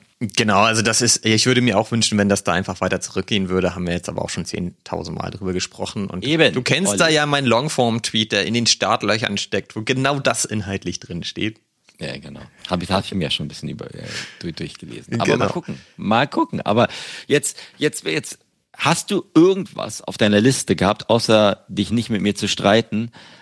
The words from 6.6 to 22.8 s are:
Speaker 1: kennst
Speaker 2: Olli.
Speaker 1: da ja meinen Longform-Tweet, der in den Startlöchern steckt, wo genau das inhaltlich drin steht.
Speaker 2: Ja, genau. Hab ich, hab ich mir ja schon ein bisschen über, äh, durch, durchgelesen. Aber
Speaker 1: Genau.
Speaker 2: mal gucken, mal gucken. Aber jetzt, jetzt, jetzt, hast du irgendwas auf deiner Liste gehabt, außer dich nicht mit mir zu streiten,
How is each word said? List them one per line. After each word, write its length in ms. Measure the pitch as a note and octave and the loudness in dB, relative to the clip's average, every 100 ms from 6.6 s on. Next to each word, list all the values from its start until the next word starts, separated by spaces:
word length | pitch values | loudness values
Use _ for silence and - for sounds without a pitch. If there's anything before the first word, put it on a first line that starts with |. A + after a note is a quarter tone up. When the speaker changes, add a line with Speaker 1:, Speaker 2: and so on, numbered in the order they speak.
Speaker 1:
kennst 280 | B2 C#3 G3 | 0 0 2
Speaker 2:
Olli. 100 | G3 | 2
Speaker 1:
da 80 | E3 | 2
ja 160 | D3+ D3 | 2 2
meinen 220 | C#3+ C3 | 2 4
Longform-Tweet, 840 | A2+ D3+ - A#2 A2+ - A2+ G#2+ | 2 2 0 0 0 -2 -2 0
der 120 | G#2 F#2+ | 0 0
in 80 | |
den 140 | A#2 A2+ | 0 2
Startlöchern 680 | - G2 A2+ G#2 A2 A2 G2+ | 2 2 0 0 0 0 -4
steckt, 380 | - G2 - A2+ | -4 -4 -4 -6
wo 60 | |
genau 380 | A2 C3 C3+ C#3+ | -2 0 0 0
das 260 | C3 A#2 - | 0 -2 -2
inhaltlich 540 | A2 F#2+ G2 F2 - | -4 -4 -4 -6 -8
drin 240 | - E2+ | -10 -10
steht. 360 | - - G#2 G#2+ _ _ _ _ | -8 -6 -6 -8 _ _ _ _
Speaker 2:
Ja, 180 | - C#3 | -12 -10
genau. 240 | D3 C#2 - _ - | -14 -18 -20 _ -6
Hab 140 | F2 | -6
ich, 80 | - | -2
hab 120 | F#2+ - | -2 -2
ich 80 | G2 | -4
mir 80 | |
ja 80 | D2 | -4
schon 140 | - D2+ | -4 -6
ein 40 | |
bisschen 200 | - D2 | -10 -10
über, 160 | D2 - - | -10 -12 -14
äh, 80 | - - - - | -12 -10 -12 -12
durch, 160 | F2 D#2+ | -12 -10
durchgelesen. 600 | - - - - - A#2 | -12 -12 -16 -16 -8 -2
Aber 100 | - | 0
Speaker 1:
Genau. 200 | C#3 - | 2 0
Speaker 2:
mal 40 | |
gucken, 280 | F3 - C3+ - - | -4 -10 -14 -16 -8
mal 300 | G2 A2+ C#3+ | 0 2 2
gucken. 340 | - D#4+ - | 0 -2 -2
Aber 260 | - G#2+ A2+ - - - - | 0 2 2 -2 -14 -14 -2
jetzt, 300 | C#3+ - - - - | 0 0 -8 -16 -6
jetzt, 240 | D3 - | -4 -4
jetzt, 340 | D#3+ D#3 - - _ _ _ - | -4 -6 -6 -12 _ _ _ -4
hast 320 | - F3 - | 0 0 0
du 120 | G3 - D#3 | -4 2 6
irgendwas 680 | F3+ F#3+ - - - - | 6 6 -2 -8 -10 -10
auf 140 | - - | -10 0
deiner 220 | G#2 G#2 | 4 6
Liste 360 | B2 C3 - F#2 | 6 4 0 2
gehabt, 340 | F#2 G#2+ - | 2 2 2
außer 560 | A#2 - G#2+ G#2 - - | 2 4 6 6 2 -4
dich 220 | G2+ F#2+ | -4 -2
nicht 180 | A#2 A2 | -2 -2
mit 120 | G#2 | 0
mir 140 | G2+ - | 0 0
zu 120 | G#2 | -2
streiten, 640 | - G2+ A2+ | 0 4 4